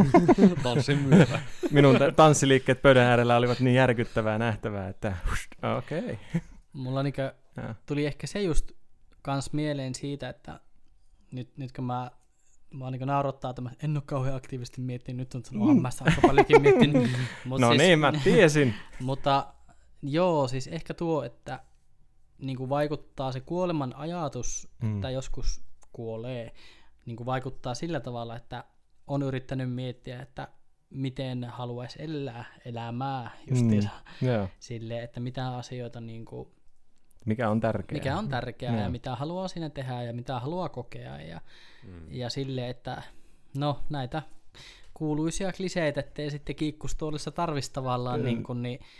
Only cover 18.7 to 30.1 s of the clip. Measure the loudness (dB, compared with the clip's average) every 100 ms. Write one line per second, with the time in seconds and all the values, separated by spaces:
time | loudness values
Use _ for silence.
18.7 | 2 -10 -8 -6 -2 2 2 0 -12 -20
19.7 | -20 -20 -14 -4 0 2 2 0 -4 -8
20.7 | -10 -10 -6 -4 -2 -4 -12 -14 -14 -16
21.7 | _ _ _ -20 _ _ _ -10 -8 -4
22.7 | -2 0 -4 -10 -8 -6 -6 -6 -4 -2
23.7 | -2 -4 -8 -10 -6 -6 -4 -6 -6 -12
24.7 | -8 -4 -4 -4 -6 -4 0 0 0 -6
25.7 | -10 -16 -10 -8 -6 -8 -8 -10 -14 -20
26.7 | -20 -20 -18 -12 -8 -4 -4 -4 -8 -8
27.7 | -6 -4 -6 -6 -8 -10 -12 -12 -14 -14
28.7 | _ _ _ -6 -4 -2 -4 -6 -6 -6
29.7 | -6 -8 -10 -14